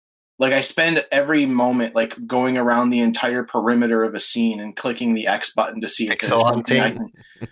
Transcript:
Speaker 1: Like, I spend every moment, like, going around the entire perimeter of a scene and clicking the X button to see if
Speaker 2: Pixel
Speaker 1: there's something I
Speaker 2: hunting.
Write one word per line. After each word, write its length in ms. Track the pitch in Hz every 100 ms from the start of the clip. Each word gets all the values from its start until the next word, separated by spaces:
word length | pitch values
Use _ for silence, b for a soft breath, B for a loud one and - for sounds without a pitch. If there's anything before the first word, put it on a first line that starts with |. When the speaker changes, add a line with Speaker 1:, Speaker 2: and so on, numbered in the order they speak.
| _ _ _ -
Speaker 1:
Like, 140 | 131
I 80 | 135
spend 440 | - - 165 160 -
every 340 | 139 143 156 135
moment, 480 | 123 123 127 117
like, 320 | 113 113 - 117
going 320 | 127 127 127
around 320 | 120 120 123
the 100 | 120
entire 440 | 117 117 123 123
perimeter 600 | 120 120 117 120 120 113
of 120 | 113 107
a 40 |
scene 400 | - 120 117 104
and 140 | 104 101
clicking 380 | 135 117 123
the 140 | 113 101
X 240 | 107 -
button 280 | - - 110
to 80 | 107
see 180 | - 110
if 100 | 107
Speaker 2:
Pixel 100 | -
Speaker 1:
there's 120 | 117 117
something 260 | 117 117 127
I 100 | 110
Speaker 2:
hunting. 220 | - 110 B B B 110